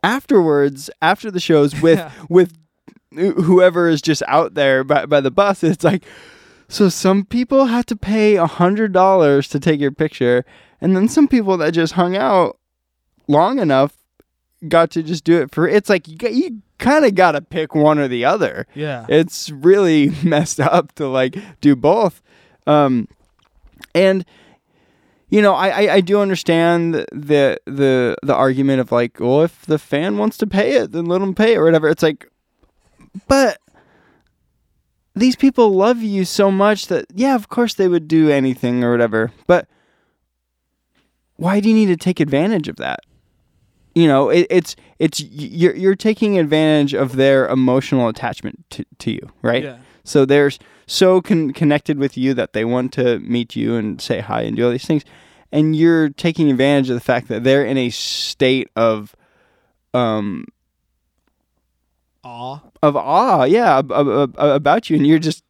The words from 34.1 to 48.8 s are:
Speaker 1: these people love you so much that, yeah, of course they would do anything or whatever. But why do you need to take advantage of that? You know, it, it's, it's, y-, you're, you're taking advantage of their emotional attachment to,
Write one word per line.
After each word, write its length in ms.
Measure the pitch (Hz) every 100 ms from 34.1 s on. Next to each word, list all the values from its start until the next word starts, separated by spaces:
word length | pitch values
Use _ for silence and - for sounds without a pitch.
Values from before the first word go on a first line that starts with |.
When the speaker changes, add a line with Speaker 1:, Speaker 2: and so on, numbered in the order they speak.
| _ _ _ _ _ _ _ _ _ _ -
Speaker 1:
these 180 | 247 247
people 320 | 269 254 226
love 300 | 190 202 240
you 220 | 220 202 180
so 260 | - 196
much 360 | 190 202 208 -
that, 180 | 170 -
yeah, 220 | 185 262 262
of 120 | 208
course 240 | - 240 -
they 120 | 190
would 180 | 175 156
do 220 | 160 156
anything 540 | 143 135 127 123 123
or 80 | 120
whatever. 400 | 120 117 110 113 - -
But 200 | 175 - _ _ _ _ _ _ _ _ _ _ _ _ _ _ _ _ _
why 220 | 165 202
do 100 | 208
you 60 | 220
need 100 | 208
to 100 | 170
take 220 | - 180
advantage 480 | 151 139 175 220 -
of 80 | -
that? 220 | 65 65 _ _ _ _ _ _ _ _ _
You 140 | - 165
know, 220 | 135 139
it, 160 | 160 175
it's, 260 | 180 165 - _ _
it's, 220 | 160 -
y-, 60 | 147
you're, 440 | 143 147 165 175 -
you're 200 | 190 190
taking 420 | 220 220 214 196
advantage 560 | 156 156 156 151 143
of 220 | 139 135 131
their 320 | 135 135 127
emotional 600 | 131 127 127 131 135 120
attachment 560 | - 123 - - - _
to, 140 | -